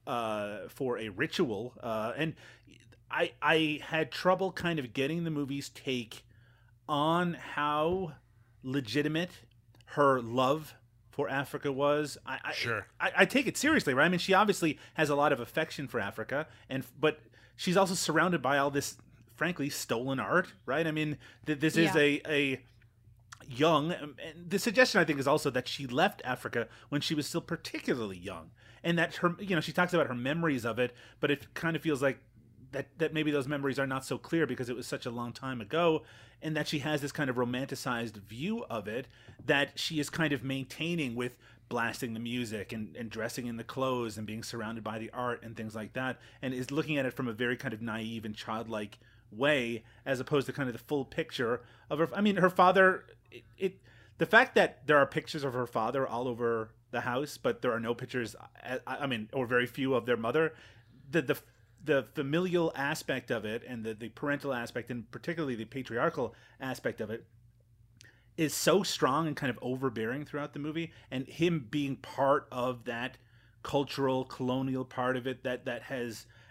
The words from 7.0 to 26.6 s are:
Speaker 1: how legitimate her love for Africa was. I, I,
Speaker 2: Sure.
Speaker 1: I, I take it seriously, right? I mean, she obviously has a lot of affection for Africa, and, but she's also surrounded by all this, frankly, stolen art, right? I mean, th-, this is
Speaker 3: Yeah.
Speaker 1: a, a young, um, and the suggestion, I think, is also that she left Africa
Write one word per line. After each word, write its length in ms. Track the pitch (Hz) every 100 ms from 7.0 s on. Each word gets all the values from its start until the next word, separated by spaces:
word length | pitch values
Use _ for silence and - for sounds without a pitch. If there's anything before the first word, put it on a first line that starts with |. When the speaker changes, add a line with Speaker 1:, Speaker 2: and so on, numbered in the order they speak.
| 156 170 175
Speaker 1:
how 800 | 135 - - 147 151 160 190 165 - _ _ _ _
legitimate 680 | 131 139 110 135 147 156 180 - - _ _ -
her 360 | - - 143 127
love 540 | 113 123 131 156 151 - _ _ _
for 180 | - 123
Africa 420 | 139 139 143 143
was. 480 | 135 143 147 147 - -
I, 120 | 131
I, 100 | -
Speaker 2:
Sure. 340 | - 117 110 - -
Speaker 1:
I, 140 | 180 170
I 60 |
take 220 | 190 269 220
it 100 | -
seriously, 380 | 294 285 151
right? 120 | 127 165
I 20 |
mean, 100 | 175
she 160 | -
obviously 440 | 190 208 180 165 - -
has 160 | - 147
a 40 |
lot 180 | 143 147
of 60 | 127
affection 480 | - 160 156 - 131
for 140 | 120
Africa, 480 | 101 110 107 139 156 - -
and, 160 | 131 - -
but 220 | 151 151 - - - -
she's 200 | 185 185
also 180 | 185
surrounded 480 | 185 - 156 175 165
by 160 | 127 143
all 120 | 143
this, 260 | 139 - - - - - -
frankly, 320 | 160 175 139
stolen 500 | - - 117 131 135
art, 300 | 101 165 - - -
right? 200 | 143 165
I 40 |
mean, 280 | 156 151 139 - - -
th-, 140 | 147
this 160 | 156 160
is 180 | 160
Speaker 3:
Yeah. 60 | 147
Speaker 1:
a, 220 | 147 147 -
a 340 | 147 139 131 - - - _ - - - - -
young, 440 | 120 175 151 156
um, 240 | 170 147 127 160
and 240 | 160 175
the 80 | 190
suggestion, 420 | 240 214 247 202
I 40 |
think, 160 | 165 143
is 80 | 135
also 220 | 151 143
that 180 | 127 -
she 180 | - 135
left 360 | 127 196 -
Africa 440 | 123 123 117 120